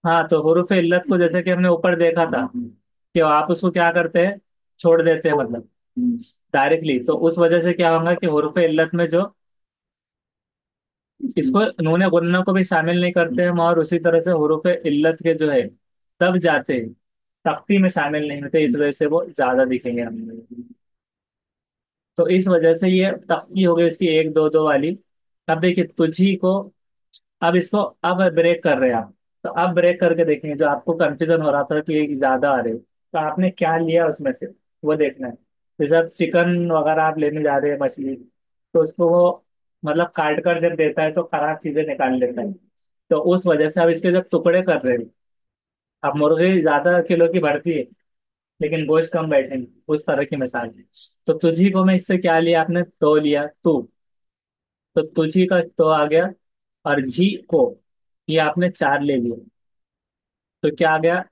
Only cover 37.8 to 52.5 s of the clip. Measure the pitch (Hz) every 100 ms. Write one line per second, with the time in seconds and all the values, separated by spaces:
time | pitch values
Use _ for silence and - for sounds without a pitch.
37.8 | 139 139 135 131 - _ _ _ _ 165
38.8 | 160 - 170 175 175 180 _ _ _ _
39.8 | - 165 170 - 151 151 175 170 165 160
40.8 | 156 151 156 156 165 156 151 156 160 147
41.8 | 151 135 131 127 123 120 104 95 _ _
42.8 | _ _ _ 160 - 180 180 151 156 156
43.8 | 170 165 185 180 180 165 175 175 185 151
44.8 | 127 120 110 _ _ _ _ _ _ _
45.8 | _ _ 143 143 147 160 180 190 156 143
46.8 | 175 175 170 175 170 180 156 147 175 156
47.8 | 127 _ _ _ _ _ _ _ 151 160
48.8 | 147 156 160 170 156 143 131 131 123 _
49.8 | - 151 - 143 143 147 123 127 117 107
50.8 | _ - - _ - 156 165 165 196 190
51.8 | 185 185 180 185 180 165 170